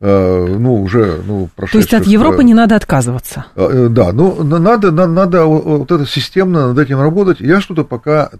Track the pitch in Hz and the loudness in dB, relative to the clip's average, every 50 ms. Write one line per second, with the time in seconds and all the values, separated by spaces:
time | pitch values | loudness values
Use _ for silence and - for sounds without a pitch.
0 | - 101 98 98 95 92 92 90 90 90 95 104 120 127 123 107 98 95 95 120 | -2 0 2 2 2 2 0 0 -2 -2 -2 -2 0 0 0 0 -2 0 0 0
1 | 110 98 85 82 92 95 104 98 95 85 - - 98 95 - 214 214 - - 220 | 0 0 -2 -4 -6 -6 -6 -6 -6 -8 -10 -10 -6 -2 0 0 2 2 0 0
2 | 190 196 208 220 240 311 - - 277 240 226 226 233 214 226 208 - - 175 139 | 2 2 2 2 2 2 2 2 4 4 4 4 4 4 2 2 0 0 -2 -2
3 | 123 120 123 127 - - - 143 127 - - - 95 85 - 127 123 120 117 117 | -2 -2 -4 -8 -10 -12 -14 -14 -16 -10 -6 -2 -2 0 2 2 2 2 2 2
4 | 107 87 92 113 165 190 - - 165 143 151 170 165 202 233 233 208 - 160 156 | 2 2 2 0 0 0 0 -2 -2 -2 0 0 2 2 2 2 2 0 0 2
5 | 185 170 165 175 196 185 175 180 160 156 156 156 - - 151 147 143 131 175 165 | 0 0 0 0 0 0 2 2 2 2 2 0 0 -2 -2 -2 -2 -2 -2 -2
6 | 143 - - 143 123 - - 185 190 185 180 165 139 123 123 127 151 123 139 135 | -2 -4 -6 -6 -8 -6 -2 -2 0 0 0 0 0 0 0 0 0 0 0 0
7 | 139 151 160 196 202 190 170 - - 127 170 202 196 - 190 160 147 - - 117 | 0 0 0 0 0 0 0 -2 0 0 0 0 -2 -4 -4 -6 -6 -6 -8 -8
8 | - 147 151 156 143 - - - | -4 -2 -2 -2 -2 -4 -6 -12